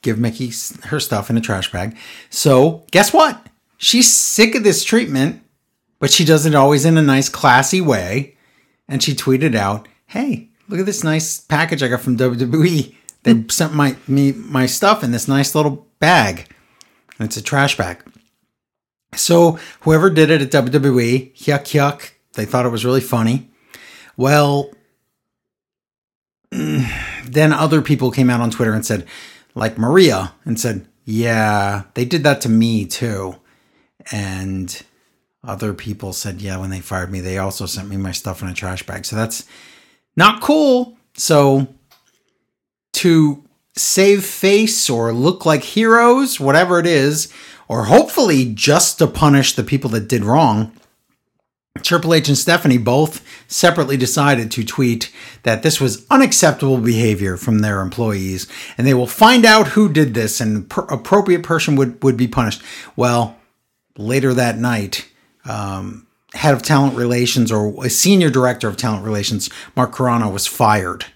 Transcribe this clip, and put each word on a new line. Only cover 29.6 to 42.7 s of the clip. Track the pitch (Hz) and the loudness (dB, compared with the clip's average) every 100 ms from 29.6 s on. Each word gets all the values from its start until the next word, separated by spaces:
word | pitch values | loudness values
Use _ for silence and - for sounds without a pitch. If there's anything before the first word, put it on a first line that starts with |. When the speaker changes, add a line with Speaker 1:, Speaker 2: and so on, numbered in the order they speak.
| 113 110 | -6 -2
Speaker 1:
Maria, | 117 175 170 98 92 _ | 2 4 4 2 -6 _
and | - 110 | -8 -4
said, | 123 98 - _ | -4 -6 -12 _
"Yeah, | - 107 117 113 107 104 101 101 98 | -6 -4 0 0 0 0 -2 -6 -8
they | - | -8
did | 123 165 | -4 0
that | 143 139 | 0 0
to | 120 | 2
me | 113 113 113 92 | 2 2 -2 -4
too." | - 120 98 95 90 _ _ _ _ _ _ - | -6 -6 -6 -10 -14 _ _ _ _ _ _ -12
And | 104 98 92 95 95 90 - _ _ _ _ _ _ | -10 -8 -8 -8 -8 -10 -14 _ _ _ _ _ _
other | 120 98 110 | -14 -8 -8
people | 92 - 101 98 | -8 -10 -10 -10
said, | 90 104 90 | -10 -10 -10
"Yeah, | 101 95 | -10 -8
when | 95 | -8
they | 95 | -10
fired | - 95 90 | -8 -8 -8
me, | 95 | -8
they | 90 95 | -8 -6
also | 95 - 95 | -6 -8 -10
sent | - 101 | -10 -8
me | 98 | -8
my | 95 | -6
stuff | 90 104 90 | -8 -10 -10
in | 92 | -10
a | |
trash | 90 92 92 | -8 -8 -10
bag." | - 87 | -12 -12
So | - 107 | -8 -6
that's | 113 - - - - _ _ _ _ - | -6 -8 -14 -20 -20 _ _ _ _ 2
not | 190 233 | 2 2
cool. | - 311 294 247 247 _ _ - | 0 2 4 2 -2 _ _ -8
So | - 151 139 135 135 - _ _ _ _ _ _ _ _ _ | 2 4 4 2 0 -8 _ _ _ _ _ _ _ _ _